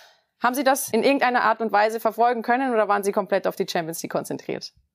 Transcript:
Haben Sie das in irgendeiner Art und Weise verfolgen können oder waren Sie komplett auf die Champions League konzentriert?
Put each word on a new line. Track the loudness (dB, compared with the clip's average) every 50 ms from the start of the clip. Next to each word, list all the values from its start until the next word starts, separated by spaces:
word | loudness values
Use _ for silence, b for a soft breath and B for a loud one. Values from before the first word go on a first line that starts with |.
| B B B B B B B _
Haben | -2 0 0
Sie | 2 2
das | 2 2 2 -2 -2 -2
in | 2 2
irgendeiner | 4 4 4 2 2 2 2 2
Art | 2 0 0
und | -2 0 2
Weise | 2 2 2 0 -2
verfolgen | -4 -4 0 2 2 2 2 0 0
können | 0 0 0 0 0 2
oder | 0 2
waren | 2 2 0 0
Sie | 0
komplett | 0 -2 -2 0 -2 0 0 -2
auf | -4
die | -4 -6 -4
Champions | -2 -4 -4 -4 -8 -10
League | -10 -6 -6
konzentriert? | -6 -4 -4 -8 -10 -8 -8 -10 -10 -10 -14 _ _ _ _